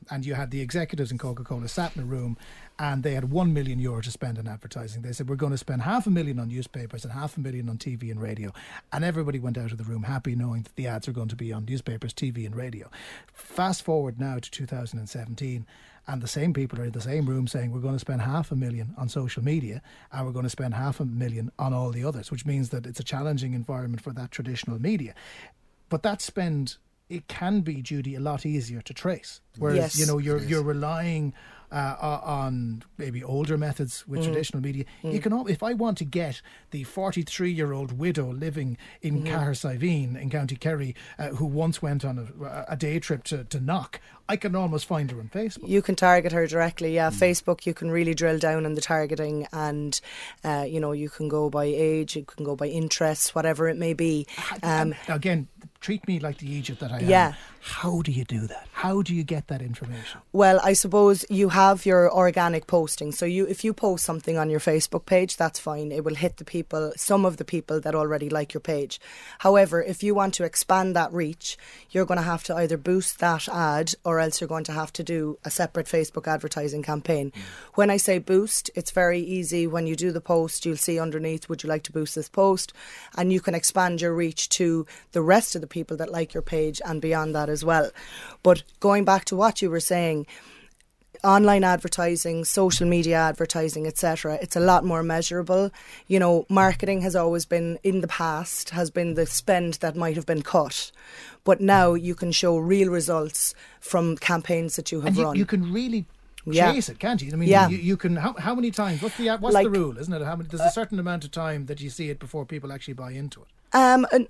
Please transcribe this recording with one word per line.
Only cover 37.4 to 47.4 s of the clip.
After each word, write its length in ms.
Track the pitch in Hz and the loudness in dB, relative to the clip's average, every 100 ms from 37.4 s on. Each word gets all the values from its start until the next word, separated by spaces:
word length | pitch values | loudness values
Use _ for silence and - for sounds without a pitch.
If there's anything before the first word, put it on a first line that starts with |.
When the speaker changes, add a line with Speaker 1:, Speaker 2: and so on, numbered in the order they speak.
| 180 165 147 139 135 123 | -2 -2 -2 -4 -6 -4
Speaker 1:
widow 340 | 170 151 127 | -2 -2 -4
living 460 | 127 160 151 131 117 - - | -6 -6 -4 -6 -6 -12 -10
in 200 | 156 147 | -4 -2
Speaker 2:
Mm-hmm. 100 | 156 | -2
Speaker 1:
Cahersiveen 840 | 160 143 131 143 127 175 156 131 127 | -2 -2 -2 -4 -2 0 0 -2 -4
in 100 | 135 | -4
County 260 | 151 131 135 | -2 -2 -4
Kerry, 380 | 156 156 135 123 - - | -4 -2 -4 -8 -14 -10
uh, 100 | 147 | -6
who 140 | 135 151 | -4 -2
once 360 | 147 160 156 | 0 0 0
went 220 | 151 143 | -2 -2
on 140 | 135 127 113 - | -2 -6 -8 -12
a, 240 | - 139 - | -12 -10 -8
a 80 | 135 | -4
day 220 | 151 151 | -2 -2
trip 240 | - 139 | -2 -4
to, 200 | - 147 | -4 -8
to 160 | 113 139 | -6 -4
Knock, 400 | 131 175 123 - - - - | -2 -2 -4 -12 -20 -14 -6
I 80 | 202 | -4
can 180 | 202 | -2
almost 320 | 185 180 151 - | -2 0 -2 -2
find 240 | 165 139 | -2 -2
her 80 | 123 | -6
on 100 | 110 | -8
Facebook. 380 | 196 220 - - | -6 -6 -6 0
Speaker 2:
You 140 | 196 | 2
can 140 | 202 185 | 2 4
target 360 | 185 175 170 | 6 6 4
her 140 | 170 165 | 0 0
directly, 480 | 160 165 - 165 | 2 0 0 -2
yeah. 160 | 165 160 | 0 0
Speaker 1:
Mm. 80 | - | 4
Speaker 2:
Facebook, 480 | 180 175 | 4 4